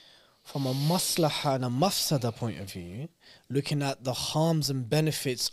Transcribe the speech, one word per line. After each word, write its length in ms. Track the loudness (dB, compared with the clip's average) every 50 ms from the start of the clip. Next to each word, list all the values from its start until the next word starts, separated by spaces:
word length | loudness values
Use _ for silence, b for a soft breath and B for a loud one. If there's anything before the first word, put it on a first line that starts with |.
| B B B B B B B B B
From 220 | -10 -6 -4 -2
a 60 | -2 0
maslaha 840 | 0 2 2 2 2 2 0 2 2 2 2 2 0 0 0 0
and 80 | 2 0
a 40 | 0
mafsada 640 | 2 2 2 2 2 0 0 2 0 2 2 0 -2
point 260 | -2 -4 -4 -4 -6
of 100 | -8 -10
view, 380 | -10 -10 -10 -10 -8 -8 -10 -10 -12 B B B B B B B
looking 320 | -2 -2 -2 0 -2 0 0
at 220 | -2 -4 -4 -4
the 80 | -4 -4
harms 580 | -2 -4 -2 2 2 4 4 4 2 2 0
and 180 | 0 -2 -2 2
benefits 600 | 2 4 4 2 0 0 -2 -2 -2 -2 -2 -4